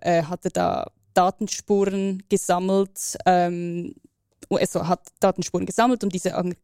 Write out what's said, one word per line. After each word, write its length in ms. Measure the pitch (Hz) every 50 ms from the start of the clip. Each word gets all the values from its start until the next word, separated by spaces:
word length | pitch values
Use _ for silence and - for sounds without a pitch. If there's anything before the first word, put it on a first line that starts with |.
| -
äh, 200 | 175 170 165 156
hat 200 | 156 180 - -
er 60 | 185
da 400 | - 180 175 - - - - - _ _ _ _ -
Datenspuren 1080 | 185 180 190 - - 220 196 - - - - 208 196 196 196 190 196 190 196 190 185 - -
gesammelt, 880 | 202 190 - - 175 180 185 190 196 196 196 196 - - - - - - -
ähm, 680 | 180 185 180 175 175 175 175 175 175 170 175 175 - - - _ - _ _ _ _ _ _ - -
also 400 | 196 - - - - 180 - 165
hat 200 | 180 - - - _ -
Datenspuren 460 | - 190 180 - 175 - - 175 185
gesammelt, 360 | 185 - - 226 247 254 233
um 60 | - 202
diese 260 | 185 185 - 180 156
Ang-, 220 | - 175 180 180 -